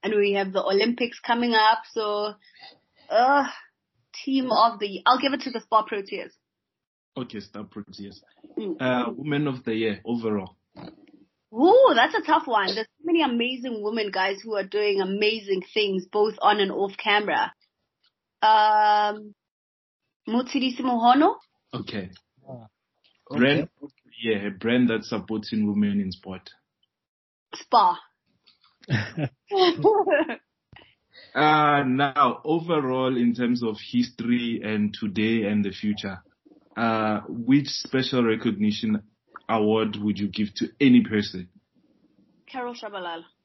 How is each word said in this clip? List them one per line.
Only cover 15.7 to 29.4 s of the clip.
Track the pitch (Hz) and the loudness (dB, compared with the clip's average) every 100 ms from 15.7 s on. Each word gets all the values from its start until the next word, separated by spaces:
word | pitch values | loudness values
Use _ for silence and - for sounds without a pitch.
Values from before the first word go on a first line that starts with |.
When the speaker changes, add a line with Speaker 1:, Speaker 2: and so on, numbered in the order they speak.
Speaker 1:
things, | - 208 190 180 | -2 0 -2 -4
both | 208 214 214 | 0 0 2
on | - 208 | 2 2
and | 196 | 0
off | - 196 196 | -2 -4 -4
camera. | 214 208 208 143 101 - _ _ _ _ _ _ _ _ | 0 0 2 -2 -2 -6 _ _ _ _ _ _ _ _
Um, | 208 220 214 214 214 208 208 214 214 208 _ _ _ _ _ _ _ _ - | 4 4 4 4 4 4 2 -4 -12 _ _ _ _ _ _ _ _ _ -4
Motshidisi | 226 254 285 254 247 | -2 -2 -2 -2 -2
Mohono. | 262 240 240 247 330 - _ _ _ | -2 2 4 6 4 2 _ _ _
Speaker 2:
Okay. | 120 104 107 90 90 _ _ - | -12 -8 -10 -10 -16 _ _ -20
Speaker 3:
Ah, | 127 113 _ _ _ _ _ _ | -18 -20 _ _ _ _ _ _
Speaker 2:
Brand | 139 127 147 | 2 2 2
Speaker 3:
okay. | 170 _ | -2 _
Speaker 2:
of | - _ | -20 _
the | _ - | _ -8
year, | 113 107 101 | -2 -2 -2
a | |
brand | 95 113 123 123 | -6 0 2 2
that's | 113 107 | 2 -2
supporting | 110 92 110 107 110 104 | -8 -6 -8 -4 -2 0
women | 104 104 101 | 0 0 0
in | 95 | -4
sport. | 92 - 92 - _ _ _ _ _ _ _ _ _ _ | -8 -14 -16 -16 _ _ _ _ _ _ _ _ _ _
Speaker 1:
Spar. | - - 240 185 175 - _ _ _ _ _ _ _ - | -20 0 2 4 0 -10 _ _ _ _ _ _ _ -4
<laughs> | 120 104 - 139 _ | -4 -4 -6 -8 _